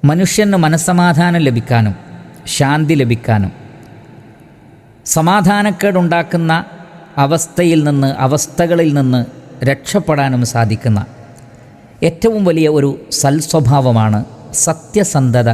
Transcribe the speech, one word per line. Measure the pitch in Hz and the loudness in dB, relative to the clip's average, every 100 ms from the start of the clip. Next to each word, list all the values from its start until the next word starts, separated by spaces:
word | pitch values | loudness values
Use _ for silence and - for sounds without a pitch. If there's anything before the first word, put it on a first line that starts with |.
| 139 | 2
മനുഷ്യന് | 160 185 - 208 | 2 0 0 0
മനസ്സമാധാനം | 196 160 160 165 175 175 147 175 170 | 2 2 0 0 2 2 2 2 2
ലഭിക്കാനും | 143 117 113 117 107 95 - - - - - | 0 0 0 0 0 -2 -12 -20 -20 -20 -10
ശാന്തി | - 139 147 151 | -2 0 0 0
ലഭിക്കാനും | 160 123 117 - 110 95 - - - - - - - - - - - - - - - - | 0 0 -2 0 0 0 -6 -20 -20 -20 -20 -20 -20 -20 -20 -20 -20 -20 -20 -20 -20 -4
സമാധാനക്കേടുണ്ടാക്കുന്ന | - 160 202 185 208 208 180 202 185 175 170 165 175 165 160 175 - - - - - | 0 2 2 2 2 0 0 0 0 0 0 -2 -2 0 -2 -4 -16 -20 -20 -14 -2
അവസ്ഥയിൽ | 139 - - - 175 160 | 0 0 -6 -2 2 2
നിന്ന്, | 147 143 135 139 | 2 0 0 0
അവസ്ഥകളിൽ | 131 143 - - 170 170 160 | -2 -2 -4 -2 0 2 2
നിന്ന് | 143 131 127 120 - - - 120 | 2 0 0 -2 -10 -20 -6 -2
രക്ഷപ്പെടാനും | 139 - 202 170 151 135 127 120 | -2 -2 -4 -2 -2 0 0 -2
സാധിക്കുന്ന | 120 113 110 120 104 - - - - - - - - - - | -2 -2 -2 0 -2 -2 -14 -20 -20 -20 -20 -20 -20 -20 -4
ഏറ്റവും | 160 165 226 220 185 | -4 0 -2 0 0
വലിയ | 160 156 | 2 2
ഒരു | 151 139 - - | 2 0 -2 -8
സൽസ്വഭാവമാണ് | - 139 147 151 160 120 143 127 117 110 107 - - - | -2 0 0 0 0 2 2 2 2 2 0 -4 -14 -10
സത്യസന്ധത | - - 160 - 214 196 151 131 120 117 | -4 -4 -4 -4 -2 0 0 2 2 0